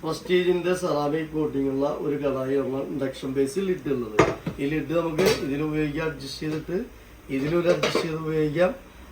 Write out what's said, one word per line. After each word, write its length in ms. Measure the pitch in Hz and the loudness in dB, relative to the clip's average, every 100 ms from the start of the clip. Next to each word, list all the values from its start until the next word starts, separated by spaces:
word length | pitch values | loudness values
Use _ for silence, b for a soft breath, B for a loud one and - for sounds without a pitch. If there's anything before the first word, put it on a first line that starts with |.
പ്രസ്റ്റീജിന്റെ 680 | 160 156 - 180 175 175 170 180 | -4 -4 2 4 4 2 2 0
സെറാമിക് 520 | 175 147 147 160 156 | 2 2 2 0 -2
കോട്ടിംഗ് 360 | 156 147 131 135 | 0 0 0 0
ഉള്ള 160 | 135 143 - 160 | 2 0 0 -2
ഒരു 100 | 143 | 0
കടായി 340 | 139 131 131 139 | 0 0 0 0
ഒരെണ്ണം, 240 | 123 135 139 | 0 -2 -4
ഇൻഡക്ഷൻ 360 | 143 135 - 135 135 | -2 -4 -4 -4 0
ബേസ് 240 | 135 185 196 | 0 0 0
ലിഡ് 240 | 165 147 127 | -2 0 -2
ഉള്ളത്. 260 | 113 107 120 113 - - | -2 2 2 0 -6 -4
ഈ 40 | 139 | -2
ലിഡ് 220 | 156 131 165 | -2 0 -2
നമുക്ക് 280 | 165 156 196 - 151 | 0 2 4 4 0
ഇതിൽ 140 | 143 156 | -2 -2
ഉപയോഗിക്കാം, 400 | 151 151 143 160 | 0 -2 -2 -4
അഡ്ജസ്റ്റ് 300 | 139 135 - | -6 -10 -8
ചെയ്തിട്ട് 340 | 156 156 156 180 247 B B B - 135 | -6 -6 -4 -4 -6 B B B -6 -2
ഇതിലൊരു 340 | 143 175 170 | 2 2 4
അഡ്ജസ്റ്റ് 280 | 175 143 - 170 | 2 2 0 -2
ചെയ്ത് 120 | 160 | -4
ഉപയോഗിക്കാം. 480 | 156 156 151 147 180 180 B B B | -2 2 2 4 2 2 B B B